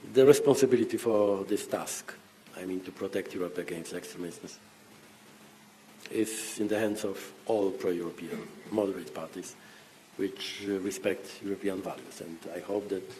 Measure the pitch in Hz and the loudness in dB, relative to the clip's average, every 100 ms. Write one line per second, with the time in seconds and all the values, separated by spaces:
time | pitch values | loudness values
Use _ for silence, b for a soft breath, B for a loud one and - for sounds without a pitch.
0 | - 127 135 143 139 131 127 123 110 110 | 4 8 10 10 8 6 8 6 4 2
1 | 117 107 104 98 95 101 - 95 78 - | 2 4 4 2 0 -2 0 -4 -4 -8
2 | - - - - - - 92 92 95 95 | -10 -16 -20 -20 -18 -10 -6 -6 -6 -6
3 | 98 101 92 101 87 90 85 85 82 87 | -4 -4 -4 -6 -4 -4 -6 -8 -8 -10
4 | - 87 87 85 85 - - - - - | -10 -10 -10 -10 -16 -16 -20 -20 -20 -20
5 | - - - - - - - - - - | -20 -20 -20 -20 -20 -20 -20 -20 -20 -18
6 | - 113 107 - - - 104 104 110 104 | -6 0 0 -2 -8 -4 0 2 2 0
7 | 101 95 - - - 110 98 92 95 85 | -4 -6 -12 -12 0 2 2 0 -2 -2
8 | 85 - 85 - - - - 104 98 90 | -4 -8 -8 -8 -10 -14 -4 0 0 -2
9 | - - 78 95 87 - B B B B | -8 -10 -10 -10 -12 -16 B B B B
10 | - - 95 - - - 101 98 98 98 | -16 -6 -4 -4 -10 -6 -4 -2 -2 0
11 | 104 95 - - 98 95 98 92 92 - | -2 -2 -6 -10 -6 -2 -2 -2 -6 -10
12 | - - 87 82 - 85 85 104 101 95 | -12 -14 -12 -12 -10 -10 -4 -4 -2 -6
13 | - | -6